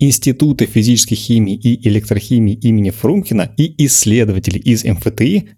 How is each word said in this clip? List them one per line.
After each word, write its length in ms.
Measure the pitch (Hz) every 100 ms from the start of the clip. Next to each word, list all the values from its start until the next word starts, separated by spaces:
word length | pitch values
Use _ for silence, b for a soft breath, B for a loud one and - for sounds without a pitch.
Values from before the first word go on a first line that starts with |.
Института 640 | 139 127 143 123 151 139 110
физической 480 | 113 107 117 -
химии 400 | 101 - 117 101
и 340 | 110 117 120 113
электрохимии 640 | 104 104 104 - 123 107
имени 360 | 95 117 110 98
Фрумкина 640 | - 110 196 185 104 85 -
и 300 | 160 156 143
исследователи 720 | 151 - 113 104 95 - 95
из 260 | - 110
М 120 | - 87
Ф 180 | -
Т 100 | 110
И 240 | 147 196 B